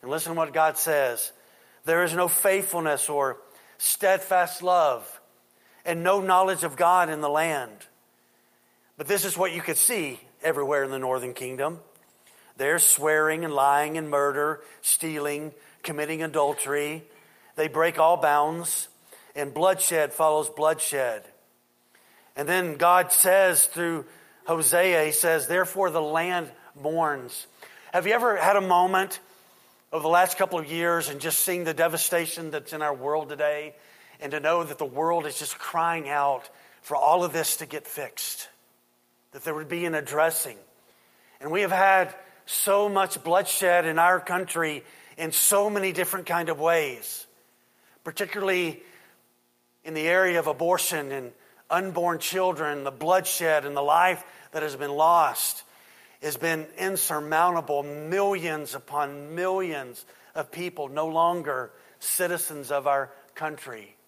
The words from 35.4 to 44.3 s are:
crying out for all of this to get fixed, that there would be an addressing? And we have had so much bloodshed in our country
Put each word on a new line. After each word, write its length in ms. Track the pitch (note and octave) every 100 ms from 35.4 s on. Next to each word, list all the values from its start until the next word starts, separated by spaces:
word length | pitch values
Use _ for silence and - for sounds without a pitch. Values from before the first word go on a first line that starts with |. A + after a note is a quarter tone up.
| D3 -
crying 520 | - E3+ E3 E3 C#3+
out 400 | C#3+ C#3+ C3 - - - _
for 140 | - D3
all 280 | D3 F3
of 80 | F3
this 240 | D#3 D3+ -
to 80 | D3+
get 220 | D3+ -
fixed, 600 | - C3 - - - - _ _ _ _ _ _ _ _
that 120 | C#3
there 100 | E3
would 160 | D3+ D#3
be 160 | E3+ F3
an 100 | D#3
addressing? 640 | C#3+ D3 D#3+ D#3+ C3+ G#2 _ _ _ _ _ _ _ _
And 120 | C#3+
we 100 | F3+
have 100 | G3
had 420 | F#3 G3 F#3+ F3+ - - _ -
so 440 | - - G3+ G#3
much 340 | G3 F#3+ -
bloodshed 600 | C#3+ F3+ G3 - F#3 F3 E3
in 140 | D#3+
our 200 | E3+ F#3
country 640 | -